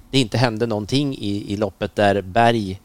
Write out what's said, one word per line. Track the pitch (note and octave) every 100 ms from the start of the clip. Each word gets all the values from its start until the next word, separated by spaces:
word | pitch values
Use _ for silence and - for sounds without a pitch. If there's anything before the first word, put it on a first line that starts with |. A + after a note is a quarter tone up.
| -
det | C3+
inte | A#2 A#2
hände | B2+ G#2+ A#2
någonting | G#2+ G2+ C3 C#3+ C3+
i, | G2+ G2+ -
i | G2+
loppet | G2+ - G#2 -
där | G2+ G2
Berg | F#2 A2+ A#2 A#2 G2 F#2+